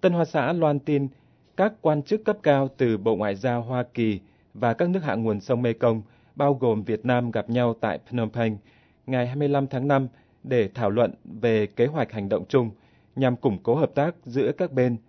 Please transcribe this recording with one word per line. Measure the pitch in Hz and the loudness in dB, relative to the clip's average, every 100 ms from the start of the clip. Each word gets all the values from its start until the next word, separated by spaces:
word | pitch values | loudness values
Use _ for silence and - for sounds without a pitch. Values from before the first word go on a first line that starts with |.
Tân | 190 | 2
Hoa | 175 160 | 2 0
Xã | 160 131 | 0 0
loan | 175 160 143 | 2 2 0
tin | 139 147 135 - _ _ _ - | 0 0 0 -8 _ _ _ -2
các | 202 - | -2 2
quan | 160 151 | 0 0
chức | 143 214 214 | 0 -2 0
cấp | 208 | 0
cao | 156 139 135 - | 2 2 2 0
từ | 123 107 | 0 2
Bộ | 104 101 | 0 0
Ngoại | 104 98 | 0 -2
giao | 127 120 | -2 -2
Hoa | 117 127 123 | -2 -6 -4
Kỳ | - 113 98 - _ _ | -2 0 -2 -8 _ _
và | - 120 | -2 -2
các | 113 175 | 0 0
nước | 185 | 0
hạ | 156 107 | -2 -2
nguồn | 113 101 | 0 -2
sông | - 123 | -2 -2
Mekong, | 123 113 120 113 107 _ _ - | 0 0 0 0 -6 _ _ -2
bao | 143 | 0
gồm | 135 123 110 | 2 2 0
Việt | 98 107 127 | -2 -4 0
Nam, | 123 120 | 0 0
gặp | 113 104 | -4 -2
nhau | 120 120 113 | 0 0 0
tại | 113 78 - | -4 -4 -6
Phnom | 123 113 | -4 -4
Penh | 120 113 104 _ _ _ _ - | -2 -2 -2 _ _ _ _ -6
ngày | 131 123 | -2 -2
hai | 135 | -2
mươi | 147 | 0
lăm | 143 135 | 0 -2
tháng | 131 139 | -4 2
năm | 139 131 - _ _ | 2 0 -8 _ _
để | 135 123 98 | -2 0 0
thảo | - 110 | 0 0
luận | 107 117 - | 2 0 -2
về | - 101 117 113 104 | -16 -4 0 2 0
kế | - 123 | 0 0
hoạch | 151 117 | 0 -4
hành | 110 98 | -4 -2
động | 101 - | -2 0
chung | 139 117 104 _ _ _ - | 0 0 -6 _ _ _ -2
nhằm | 131 123 | 0 2
củng | 139 95 | -2 -2
cố | - 131 | 0 0
hợp | 156 - | 0 0
tác | 143 - - | -2 -4 -6
giữa | 123 120 147 | -2 -2 -2
các | 180 | -2
bên | 135 127 117 | 0 0 0